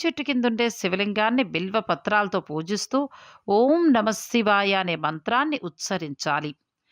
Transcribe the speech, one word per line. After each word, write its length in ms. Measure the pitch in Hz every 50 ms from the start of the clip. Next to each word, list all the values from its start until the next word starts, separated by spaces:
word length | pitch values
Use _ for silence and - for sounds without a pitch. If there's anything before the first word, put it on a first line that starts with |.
| -
చెట్టు 180 | 330 269 285 285
కిందుండే 460 | - 277 254 240 247 226 214 233 233
శివలింగాన్ని 720 | 202 - - 185 185 185 202 208 202 214 214 220 233 262 254
బిల్వ 360 | 175 156 160 180 190 196 226
పత్రాలతో 600 | 214 - 175 - - - 214 208 208 196 - 190
పూజిస్తూ 720 | - - 151 156 160 165 208 196 - - - 269 285 269 - - - - - - - -
ఓం 440 | 202 208 240 269 311 339 349 320 254
నమ 160 | 233 208 220
శివాయ 640 | 214 - - - - 240 214 214 208 202 202 196 196
అనే 220 | 190 185 180 165
మంత్రాన్ని 640 | 156 156 151 156 156 - - 226 247 285 311 294 - -
ఉచ్చరించాలి. 920 | 175 - - - - 202 180 165 151 143 - - 160 143 147 147 151 151 _ _ _ _ _ _ _